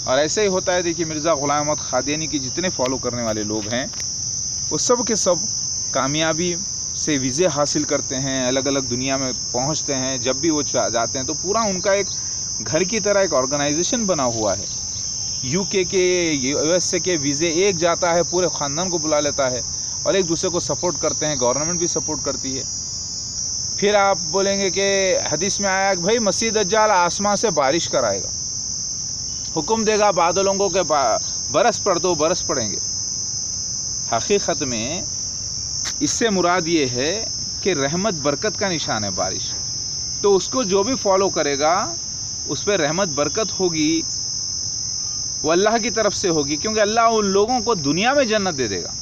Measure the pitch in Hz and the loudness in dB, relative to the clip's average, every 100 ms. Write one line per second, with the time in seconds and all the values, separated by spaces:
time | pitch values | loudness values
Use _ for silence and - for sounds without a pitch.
0 | - 131 151 214 208 185 - 180 175 160 | 2 2 4 2 2 2 2 0 0 -2
1 | 160 156 151 156 143 147 147 147 - 127 | -2 -2 0 2 2 0 0 -2 0 -2
2 | 127 151 156 147 127 120 180 - 127 131 | 0 -2 -2 -4 -4 -4 -4 0 -2 0
3 | 123 120 117 107 104 107 104 120 147 - | -2 -2 -2 -2 -2 -2 -2 -4 -4 -6
4 | - - - - - - - 156 - 247 | -6 -4 -4 -4 -4 -4 -4 -2 2 2
5 | 247 214 - 175 - - - - - 139 | 2 0 2 0 0 -4 -4 -4 -2 0
6 | 131 147 160 160 175 170 147 - - - | 0 2 0 0 -2 -2 -4 -6 -6 -4
7 | - 147 131 131 180 143 147 160 147 143 | 0 0 0 2 2 2 0 2 0 0
8 | - 135 135 135 127 131 131 139 127 123 | -2 -4 -2 0 2 2 2 0 0 -2
9 | 131 135 135 123 - 120 131 156 - 139 | 0 0 -2 -4 -4 -2 0 -2 -2 -2
10 | 131 135 120 127 165 151 139 120 104 113 | -2 -2 0 0 2 2 0 0 2 2
11 | 113 139 127 156 170 214 226 185 196 196 | 0 -2 -4 -4 -2 0 0 0 2 2
12 | 196 - - - - - 107 151 180 226 | 0 -4 -6 -6 -4 -6 -2 0 0 0
13 | 196 202 196 147 127 143 143 147 175 247 | 2 2 4 2 2 0 0 0 0 0
14 | 208 165 127 117 104 95 90 - - - | 0 2 2 2 0 0 -2 -6 -6 -6
15 | - - - - 127 165 196 202 180 190 | -4 -4 -4 -4 -2 -2 0 0 2 2
16 | 180 180 170 151 131 143 147 180 - 185 | 2 2 2 0 0 0 2 2 2 0
17 | 165 175 139 139 170 160 196 180 170 165 | 0 0 0 0 0 2 2 4 2 2
18 | 175 170 165 175 175 - 143 147 185 170 | 2 2 2 2 0 0 -4 -2 -2 -2
19 | 156 151 147 139 135 127 110 - - - | 2 2 2 0 0 0 -4 -6 -6 -4
20 | - 185 180 165 185 170 - 143 180 - | 0 2 2 0 0 -2 -2 -2 -2 0
21 | 175 143 156 143 123 127 156 175 170 160 | -2 -2 -2 0 0 0 -2 -2 -2 -2
22 | 143 151 - 131 135 131 - - - - | -2 -4 -4 -4 -4 -4 -6 -6 -8 -8
23 | - - - - - - - - 196 208 | -8 -8 -8 -6 -4 -4 -4 0 2 4
24 | 196 190 170 180 196 196 196 180 196 196 | 4 2 0 0 0 0 0 0 2 2
25 | 190 175 - 196 196 - 196 190 196 190 | 4 2 0 -2 -2 0 0 2 2 2
26 | 170 233 208 - 226 208 202 214 214 196 | 2 2 2 0 0 0 2 4 6 6
27 | 175 - 208 202 226 156 135 165 - 156 | 4 2 0 2 2 4 4 2 2 0
28 | 120 98 87 - - - - - - - | 2 0 -2 -6 -6 -6 -6 -6 -6 -6
29 | - - - - - 165 151 220 214 214 | -6 -6 -6 -6 -4 -4 0 0 2 4
30 | 208 180 170 180 196 196 202 180 160 147 | 4 4 2 4 2 2 2 2 2 2
31 | 127 98 - - - 147 233 208 - 175 | 4 2 -2 -4 0 4 4 2 0 2
32 | 175 165 156 180 - 151 110 95 - - | 2 2 2 0 -2 -2 -2 -4 -4 -4
33 | - - - - - - - - - - | -4 -4 -4 -4 -4 -6 -6 -6 -4 -4
34 | - 117 - 202 - - 139 117 117 175 | -2 -2 2 0 2 -2 -2 -2 -4 -4
35 | - - - - - - - - - - | -6 -6 -6 -6 -6 -6 -6 -4 -4 -2
36 | 285 - 233 196 175 180 165 170 135 123 | -2 0 2 2 2 2 2 2 2 0
37 | 139 202 220 - - - 202 165 139 170 | 0 -2 -4 -6 -6 -4 0 0 0 0
38 | 208 175 139 139 214 - 202 165 - 120 | -2 0 0 0 -2 -2 -2 -2 -2 -2
39 | 101 92 92 98 - - - - - - | -2 -2 -2 -2 -4 -4 -6 -6 -6 -6
40 | - - 202 196 - 262 226 196 202 269 | -6 0 4 4 2 -2 2 2 2 0
41 | 208 190 190 175 147 139 151 180 233 - | 2 4 2 2 0 2 2 2 0 -6
42 | - - - - - 143 - 202 147 160 | -8 -8 -8 -8 -6 -4 0 2 2 0
43 | 202 139 147 202 220 - 185 160 151 160 | 0 0 0 0 -2 0 0 2 2 2
44 | 160 - - - - - - - - - | -2 -4 -4 -4 -4 -4 -4 -4 -4 -4
45 | - - - - 147 170 208 226 214 214 | -6 -6 -6 -4 0 4 4 2 0 0
46 | 208 - 196 165 143 151 214 220 208 226 | 0 0 0 0 0 -2 -2 2 2 4
47 | 226 226 202 190 214 254 214 220 139 156 | 4 4 4 4 4 2 2 0 2 2
48 | 226 285 247 214 190 147 120 95 82 - | 4 4 4 2 0 0 -2 -2 -6 -8